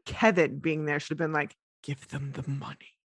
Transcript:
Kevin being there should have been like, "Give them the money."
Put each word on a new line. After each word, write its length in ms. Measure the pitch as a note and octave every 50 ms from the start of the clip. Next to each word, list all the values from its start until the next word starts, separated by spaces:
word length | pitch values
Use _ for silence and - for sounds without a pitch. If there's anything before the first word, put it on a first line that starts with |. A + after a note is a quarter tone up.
| -
Kevin 540 | - - - - A3 G3+ F3+ D#3+ - - C#3+
being 260 | - D#3+ D3+ D#3 D3+
there 160 | D3 D3 D3+
should 180 | - - D#3 C#3+
have 80 | E3
been 60 | D#3 D#3
like, 240 | D3+ C#3+ C#3+ - _ _ _ _ _ -
"Give 240 | - C#3+ - - -
them 240 | - C#3 C#3 C#3 C3
the 160 | - C3+ C#3+
money." 460 | C#3 C#3 - - - - - - _ _ _ -